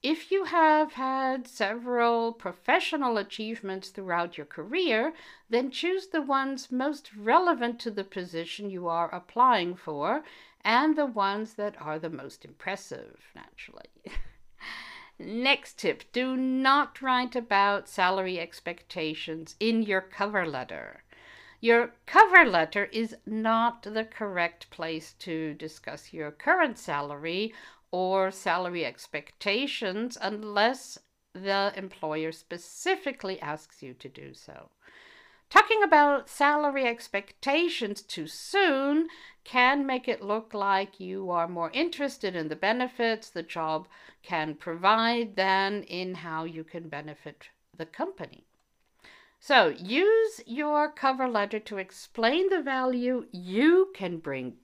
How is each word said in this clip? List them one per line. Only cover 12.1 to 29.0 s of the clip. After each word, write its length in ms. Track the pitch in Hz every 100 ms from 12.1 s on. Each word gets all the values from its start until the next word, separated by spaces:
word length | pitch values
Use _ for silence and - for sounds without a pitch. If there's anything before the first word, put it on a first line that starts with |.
| 151 135 - -
impressive, 840 | 135 - 196 - 131 - - - -
naturally. 540 | - - - - - _ -
<laughs> 1120 | - - - - - - - - - - _
Next 600 | 170 226 254 285 - -
tip, 240 | 190 - -
do 240 | - 254 262
not 680 | 262 262 269 277 277 -
write 340 | 269 254 247 247
about 540 | 233 196 202 202 -
salary 500 | - 185 190 185 185
expectations 1160 | 170 - - 165 _ - 156 156 - 160 160 -
in 220 | 220 226
your 200 | 214 190
cover 440 | 185 - 202 208 170
letter. 580 | 139 127 76 52 - _ - - - - -
Your 360 | 233 233 233 - -
cover 400 | 349 427 359 302
letter 400 | 180 160 208 202
is 300 | - 226 - -
not 560 | 214 220 226 233 233
the 240 | - 214 220
correct 640 | - 208 180 170 - -
place 440 | - 165 160 156
to 420 | _ - 160 160 147
discuss 580 | 156 - - - -
your 160 | 160 151
current 480 | 147 - 370 311 214
salary 760 | - 147 143 143 160 180 220 - - - _
or 400 | 180 185 190 190
salary 560 | 190 202 170 180 175 139
expectations 1300 | -